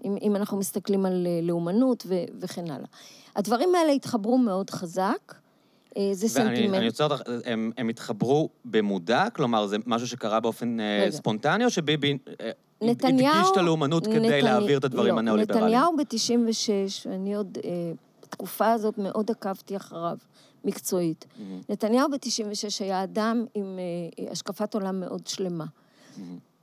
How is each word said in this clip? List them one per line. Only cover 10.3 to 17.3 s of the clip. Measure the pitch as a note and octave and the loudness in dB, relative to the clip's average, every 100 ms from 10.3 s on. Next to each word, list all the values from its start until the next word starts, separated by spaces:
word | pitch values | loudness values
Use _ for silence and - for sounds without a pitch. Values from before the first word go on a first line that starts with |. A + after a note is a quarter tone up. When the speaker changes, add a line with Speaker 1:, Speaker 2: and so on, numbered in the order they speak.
| G#2+ | 0
Speaker 2:
באופן, | A#2 G#2+ A#2+ A#2 | 0 -2 -4 -2
אה, | G#2+ G#2 | -2 2
Speaker 1:
רגע. | G2 | 0
Speaker 2:
ספונטני, | - - G#2+ C#3+ F#3+ B3 | 0 -2 0 0 2 2
או | |
שביבי, | G3+ D3+ D3+ C#3+ C#3 - - | 0 0 0 0 -2 -6 -10
אה, | A2+ - _ _ | -10 -10 _ _
Speaker 1:
נתניהו, | A3 A#3+ C4 C4 C4+ D#4 | 0 2 4 4 6 6
Speaker 2:
הדגיש | F#4 | 6
את | F#4+ | 4
הלאומנות | F3 D#3+ C#3 D#3+ G3 | 4 2 2 2 2
כדי | A3 | 2
Speaker 1:
נתני-, | A3+ C#3+ | 4 4
Speaker 2:
להעביר | C3+ B2+ G#3 C#3+ | 4 4 4 2
את | |
הדברים | C#3 A#2+ - A3+ | 2 2 2 4
Speaker 1:
לא, | |
Speaker 2:
הנאו-ליברליים? | A3+ - G#3+ A3 A3 | 2 2 4 4 4
Speaker 1:
נתניהו | A#3 E4 D#4+ | 6 4 2
בתשעים | D4 A3+ - A#3+ A3+ | 0 -2 2 2 2
ושש, | A3 - G3 G3 G3 - | 0 0 0 0 -6 -8
אני | F#3+ F#3+ | -6 -4